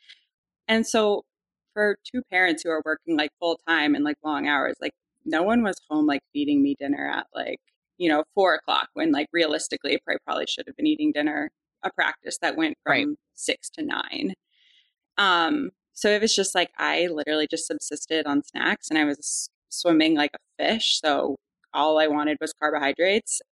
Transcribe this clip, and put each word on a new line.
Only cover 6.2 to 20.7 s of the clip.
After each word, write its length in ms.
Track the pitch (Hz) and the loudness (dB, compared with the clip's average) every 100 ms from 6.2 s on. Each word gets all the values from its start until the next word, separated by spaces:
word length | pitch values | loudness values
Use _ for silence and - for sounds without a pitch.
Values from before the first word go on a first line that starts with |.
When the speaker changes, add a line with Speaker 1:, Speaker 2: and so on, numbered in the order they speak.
| - | -4
Speaker 1:
feeding 280 | 147 143 143 | -4 0 2
me 140 | 139 143 | 2 0
dinner 280 | 139 143 143 | -4 -4 -4
at, 180 | - - | -4 -6
like, 260 | - 117 - _ _ _ - | -8 -8 -10 _ _ _ -4
you 120 | 175 | 0
know, 140 | 151 156 - | 2 0 2
four 180 | 190 156 | 4 2
o'clock 340 | - 156 - | 0 -2 -2
when, 180 | - - | -2 0
like, 160 | - 151 | 0 0
realistically, 600 | 170 160 151 - - - - - | 0 0 0 -4 -6 -2 -4 -2
I 100 | - - | -6 -4
probably 200 | - 143 | -4 -4
should 200 | - - | -6 -10
have 80 | 135 | -2
been 120 | 151 | 0
eating 240 | 156 151 | 0 0
dinner, 380 | 147 151 151 151 - _ _ | 0 -2 -4 -6 -10 _ _
a 80 | 190 | -8
practice 460 | - 156 156 - - | -2 -2 -4 -8 -4
that 140 | 165 147 | -4 0
went 180 | 160 - - | -2 -2 0
Speaker 2:
Right. 160 | 135 147 | 0 0
Speaker 1:
from 100 | 147 _ - | -4 _ -8
six 340 | - - - | -6 -6 -8
to 100 | - | -10
nine. 500 | 311 - - - 190 196 _ _ _ _ _ _ _ - | -6 -6 -6 -6 -6 -8 _ _ _ _ _ _ _ 0
Um, 540 | 202 175 165 151 185 - _ | 2 4 2 0 -4 -10 _
so 160 | - 214 | -2 2
it 120 | 208 | 2
was 120 | 214 - | 2 2
just, 200 | 190 185 | 0 0
like, 160 | 170 - | -2 -2
I 300 | 151 156 175 | -2 0 0
literally 400 | 156 147 156 151 | -2 -2 0 0
just 200 | 160 - | -2 -4
subsisted 580 | 160 - 147 - 160 147 | -6 -6 -10 -4 -2 0
on 180 | 143 | 0
snacks, 460 | - - - 208 - | -2 -2 -2 -2 -2
and 80 | 156 | 0
I 60 | 147 | 0
was 140 | 143 | 0
s-, 300 | - - - _ _ | -6 -6 -8 _ _
swimming 460 | - 175 160 156 160 | -2 2 4 4 2
like 160 | 147 | 0
a 300 | - _ - | -4 _ -4
fish. 360 | 147 | -2